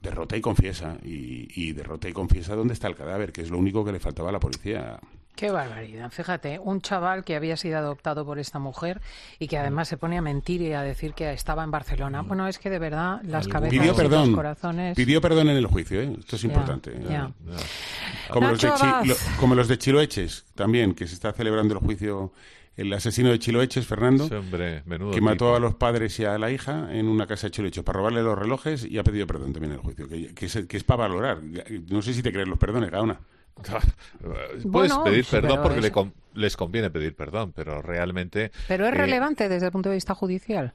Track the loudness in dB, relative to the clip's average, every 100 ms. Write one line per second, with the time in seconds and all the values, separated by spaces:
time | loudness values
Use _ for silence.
0 | -8 -8 -4 -4 0 2 2 0 -8 -10
1 | -10 -10 -10 -10 -12 -8 -6 -6 -10 -8
2 | -8 -6 2 2 2 -2 -2 -2 -6 -8
3 | -6 -6 -6 -8 -6 0 0 0 -4 -4
4 | -6 -6 -6 -4 -4 -4 -6 -8 -8 -12
5 | -18 -20 _ -8 -4 -4 -6 -10 -14 -14
6 | -14 -10 -8 -6 -6 -8 -4 -4 -2 -2
7 | -2 -4 -4 -4 -2 -4 -4 -2 -4 -6
8 | -6 -6 -6 -8 -8 -8 -8 -6 -8 -8
9 | -12 -16 -20 -10 -4 -2 -2 -2 -2 -4
10 | -2 -2 -2 -4 -2 -2 -2 -2 -4 -4
11 | -6 -6 -6 -4 -4 -4 -2 -4 -2 -2
12 | -2 -4 -4 -2 -2 -4 -4 -2 -2 -2
13 | -2 -4 -4 -4 0 0 4 6 6 6
14 | 6 8 8 6 2 -4 -4 -2 -2 2
15 | 4 6 6 6 6 6 4 2 2 -2
16 | -2 -6 -8 -4 2 2 2 -4 -6 -8
17 | -4 -4 -4 -8 -12 -8 -8 -10 -10 -10
18 | -10 -10 -2 2 4 4 4 6 4 4
19 | 2 2 0 2 6 6 4 2 4 4
20 | 4 0 -4 -6 _ -2 2 4 4 2
21 | -6 -4 -6 -2 0 4 4 4 0 0
22 | -4 -4 -6 _ -20 -20 -20 -6 -2 0
23 | 0 4 6 4 2 2 2 0 -2 2
24 | 6 6 4 -4 -4 -4 -4 -4 -6 -6
25 | -2 2 4 4 4 4 2 2 0 2
26 | -2 -2 -2 0 -2 -4 -4 -6 -4 -2
27 | 2 2 0 -4 -4 -4 -4 -2 -2 0
28 | 0 2 0 0 0 -2 -2 -6 -4 0
29 | 2 2 -4 -4 -6 -6 -6 -6 -8 -10
30 | -10 -10 -10 -8 -6 -6 -6 -4 2 2
31 | 2 0 -2 -2 -6 -12 -10 -12 -2 -2
32 | 0 -2 -2 -2 -2 2 2 2 0 0
33 | -2 -4 -12 _ _ -16 -8 2 2 2
34 | -12 -14 -10 -8 -8 -6 0 4 4 4
35 | 4 4 4 2 4 4 4 4 2 2
36 | 0 -4 _ -2 -2 0 -2 0 0 0
37 | -4 -4 -6 -4 -6 -6 -8 -6 -4 -2
38 | -2 -2 -4 -2 -4 -6 -4 0 2 2
39 | 2 2 0 0 0 0 0 0 0 -2
40 | -2 -4 -2 -4 -4 -4 -4